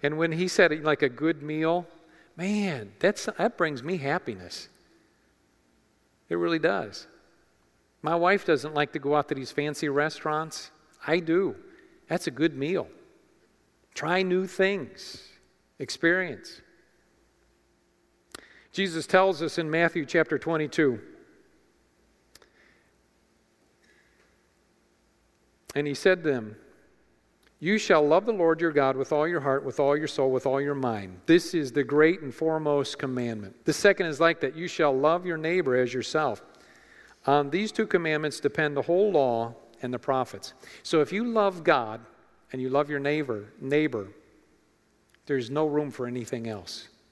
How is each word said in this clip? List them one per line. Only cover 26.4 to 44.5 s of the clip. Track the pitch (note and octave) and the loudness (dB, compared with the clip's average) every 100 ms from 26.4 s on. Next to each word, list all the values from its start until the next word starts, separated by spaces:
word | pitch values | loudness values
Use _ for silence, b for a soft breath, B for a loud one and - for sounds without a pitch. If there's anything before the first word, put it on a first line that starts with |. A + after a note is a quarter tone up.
| G#2+ A2 - _ _ _ _ _ _ _ _ _ | -4 -16 -20 _ _ _ _ _ _ _ _ _
"You | D#3+ G#3+ | -2 0
shall | - E3 D3 | 4 6 8
love | E3 G#3+ | 4 4
the | |
Lord | G#3+ E3 D#3+ | 2 2 4
your | E3+ | 2
God | D3 C3+ C3+ | 4 2 0
with | C3 | 0
all | D3+ D#3+ | 0 2
your | F3 | 0
heart, | C#3 C3+ | 0 0
with | C3+ A#2+ | -2 0
all | C#3 D3 | 2 2
your | D3+ | 0
soul, | - C3+ | 0 0
with | C3 C#3 | 2 0
all | C3+ | 0
your | C#3+ | -2
mind. | C#3+ B2+ A2 F#2+ F2+ - | -2 -2 -2 -6 -10 4
This | E3+ - | 4 4
is | E3+ C3+ | -4 -2
the | C#3+ | -2
great | B2+ C#3+ D#3 F#3 | 0 4 4 4
and | C#3+ | -6
foremost | - D#3+ D#3+ D3+ C#3+ C3+ - | -4 -2 -2 0 0 -2 -6
commandment. | C3+ B2+ A#2+ A2 G2 - | -6 -4 -4 -6 -10 -6
The | - | -4
second | D3 G3+ G3 E3+ | 2 2 2 -2
is | C#3+ | 2
like | E3 E3 | 2 2
that. | C3+ | -4
You | D3+ F3 | -4 -10
shall | - D3+ C3 | 2 2 4
love | D3 F3 F3+ | 2 2 -2
your | D#3+ | -4
neighbor | D#3+ F3+ D3 B2+ | -2 0 2 2
as | B2 | 2
yourself. | B2 A2+ D#3 D3 G#2 - B B B B B B B - | -2 -2 0 0 -4 -12 B B B B B B B 2
On | C#3+ C#3+ | 2 2
these | E3+ G#3+ | -2 -2
two | - G#3+ | -2 0
commandments | F3+ E3 D3+ D3+ - | 2 2 0 -2 -2
depend | C#3 - D3+ C#3+ | -4 -2 -2 -2
the | |
whole | C3+ F3 G#3 | 0 2 4
law | E3+ C3 A#2 A#2 A#2+ - - | 4 2 0 -2 -8 -20 -10
and | B2 | -8
the | B2 | -6
prophets." | - C3+ B2 G2+ - - B B | -2 -2 -2 -8 -16 -18 B B
So | - E3 | 0 2
if | D3 | 2
you | F#3+ | 0
love | A#3+ A3+ G3+ F3+ | -2 2 0 0
God | D#3+ C#3+ A2 A2+ - _ _ _ _ | 2 2 0 -8 -14 _ _ _ _
and | C3 | -6
you | B2+ | 0
love | C3+ D3 | 0 0
your | D3 | -2
neighbor, | C#3 D3+ C#3 G#2+ G#2 - | -2 -2 -2 -6 -8 -12
neighbor, | C3+ D3 D#3 A#2+ F#2+ - _ _ _ | 0 2 2 -2 -8 -16 _ _ _